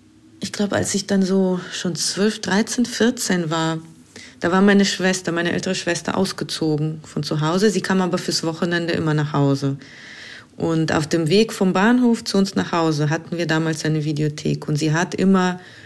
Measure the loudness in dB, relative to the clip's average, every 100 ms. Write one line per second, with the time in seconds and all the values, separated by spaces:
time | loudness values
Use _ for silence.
0 | _ _ -20 -12 -10 -4 -2 -2 -2 -4
1 | 0 0 2 2 2 0 -4 -6 -6 -4
2 | -4 0 -2 -2 -2 0 0 -2 -2 0
3 | 0 0 -2 -2 0 0 0 -2 -6 -20
4 | -20 -20 -20 -6 0 4 6 6 4 2
5 | 0 0 -2 -2 -2 -2 -2 -4 -2 -2
6 | -2 -2 -2 -2 -8 -2 0 0 -2 -4
7 | -8 -8 -4 -2 0 2 2 2 0 0
8 | 2 0 -2 -2 -4 -2 -2 0 0 -2
9 | 0 0 0 2 2 2 0 -4 -8 -20
10 | -20 -20 -18 -20 -20 -6 -2 0 0 0
11 | 0 0 2 4 2 2 0 4 4 4
12 | 4 2 0 0 0 -2 -2 0 2 2
13 | 0 -2 -4 -4 0 0 0 -2 -2 0
14 | -2 -2 -2 -2 -4 -4 -2 0 2 2
15 | 0 0 4 4 4 -2 -10 -20